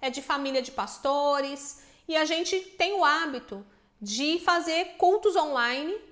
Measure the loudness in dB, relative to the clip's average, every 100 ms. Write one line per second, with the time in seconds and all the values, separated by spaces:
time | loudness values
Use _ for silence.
0 | -6 -4 -4 -2 0 -2 -2 -6 -6 -4
1 | 0 2 2 2 0 -6 -12 -14 -20 _
2 | -4 0 0 0 0 -2 -4 -2 0 4
3 | 4 4 0 -6 -10 -14 -16 _ _ -16
4 | -8 -2 0 0 2 2 2 0 -2 2
5 | 4 4 4 2 2 2 0 0 -4 -6
6 | -10